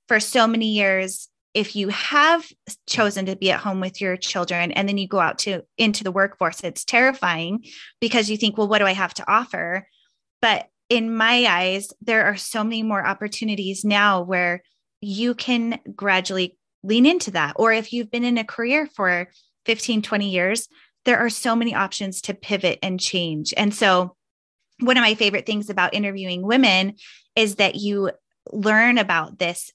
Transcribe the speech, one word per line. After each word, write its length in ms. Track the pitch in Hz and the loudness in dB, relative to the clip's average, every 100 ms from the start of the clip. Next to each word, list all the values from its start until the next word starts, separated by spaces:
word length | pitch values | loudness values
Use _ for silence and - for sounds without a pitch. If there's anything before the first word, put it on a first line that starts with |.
| - | 0
for 120 | 214 | 0
so 280 | 214 262 226 | 2 2 4
many 220 | 226 220 | 2 0
years, 580 | 214 196 190 190 - - _ _ | 2 2 0 -2 -8 -14 _ _
if 220 | 214 208 208 | -4 -4 -4
you 140 | 196 | -4
have 600 | 208 - 285 311 339 - - - - - | -4 0 4 4 4 -2 -20 -20 -14 -4
chosen 380 | - 208 196 190 | 0 0 0 -4
to 100 | 190 | -2
be 160 | 190 | 0
at 80 | - | 0
home 220 | 208 190 | -2 -4
with 180 | 185 185 | -4 -4
your 160 | 190 185 | -4 -4
children 560 | - 190 175 175 175 | -4 -4 -2 -2 -2
and 160 | - 202 | -2 -2
then 100 | 202 | -2
you 80 | 185 | -2
go 140 | 196 | 0
out 180 | 165 - | 0 -2
to, 240 | 208 185 - - | -6 -6 -6 0
into 240 | 220 208 | 0 0
the 100 | 196 | -2
workforce, 500 | 190 196 - 175 - | 0 0 0 -4 -4
it's 220 | 175 - - | -10 -8 0
terrifying 800 | 240 262 262 180 165 165 220 - - - - | 2 2 2 -2 -2 -4 -6 -10 -20 -18 -6
because 300 | 226 240 214 | 0 0 0
you 80 | 214 | 0
think, 200 | 220 208 | -2 0
"Well, 120 | 202 | 2
what 100 | 208 | 2
do 60 | 202 | 2
I 80 | |
have 200 | 190 180 - | 0 -4 -6
to 160 | - | 0
offer?" 540 | 214 240 180 170 185 - _ _ _ _ - | 0 0 -6 -4 -6 -8 _ _ _ _ -2
But 280 | 226 196 - _ - | 0 0 -4 _ -2
in 260 | 240 226 226 | 0 0 0
my 300 | 226 247 233 | 2 4 4
eyes, 440 | 180 185 196 202 - | 2 0 -2 -6 -8
there 240 | 226 220 196 | 0 2 2
are 120 | 196 | 0
so 260 | - 226 | -4 -4
many 180 | 214 226 | -4 -2
more 240 | 220 202 185 | -2 -2 -2
opportunities 800 | 196 208 - 220 208 190 190 214 | -4 -6 -6 -4 -4 -4 -4 0
now 360 | 208 208 190 | 4 4 2
where 420 | 175 180 175 180 _ _ _ - | 0 0 0 -2 _ _ _ -14
you 340 | 202 196 240 233 | -8 -4 -2 -2
can 440 | - 240 226 226 - | -2 0 -2 -6 -10
gradually 640 | 196 196 185 185 190 180 _ _ _ | -6 0 0 0 -4 -4 _ _ _
lean 220 | 190 226 269 | 0 4 4
into 240 | 359 - | 4 0
that. 220 | 175 143 - | -2 -2 2
Or 140 | 226 | 2
if 220 | 220 220 | 2 -2
you've 160 | 240 220 | -8 -4
been 140 | 240 | -2
in 140 | 240 240 | 0 0
a 80 | 220 | -2
career 420 | - 233 294 294 | -6 -2 0 -2
for 420 | - 190 175 180 _ _ _ - | -2 0 0 -4 _ _ _ -2
fifteen, 360 | 226 - 220 | -2 0 -2
twenty 280 | 214 208 202 | 0 -2 0
years, 400 | 185 180 220 - _ _ _ | 0 0 -2 -6 _ _ _
there 160 | - 240 | 2 2
are 100 | 233 | 2
so 240 | - 247 | -2 0
many 220 | 233 233 - | 0 0 -2
options 460 | 196 - 196 185 | -4 -4 -8 -8
to 120 | - | -8
pivot 460 | 196 - 202 180 - | -8 -4 -2 0 -2
and 160 | 190 185 | -4 -2
change. 560 | - 185 170 151 156 - | -2 -2 -2 -4 -4 0
And 180 | 208 208 | 0 2
so 400 | 208 185 180 - _ _ _ _ _ - | 4 4 2 -6 _ _ _ _ _ -2
one 160 | 240 254 | 2 4
of 80 | |
my 120 | 220 220 | 4 2
favorite 300 | 214 196 - | 0 0 -2
things 240 | 208 208 | -4 -2
about 240 | 185 180 | 0 0
interviewing 500 | 208 202 196 185 180 | 0 -4 -4 -6 -4
women 520 | 196 254 240 185 190 208 - - _ - | 0 4 6 4 2 -4 -18 -20 _ 0
is 200 | 220 196 | 2 2
that 200 | 196 - | 0 0
you 360 | 202 202 190 - _ _ - | -2 -2 -2 -4 _ _ -12
learn 460 | 214 208 214 240 240 | -4 2 4 4 4
about 400 | 196 170 156 - | 2 0 -2 -4
this 320 | 175 175 - | -4 -4 -6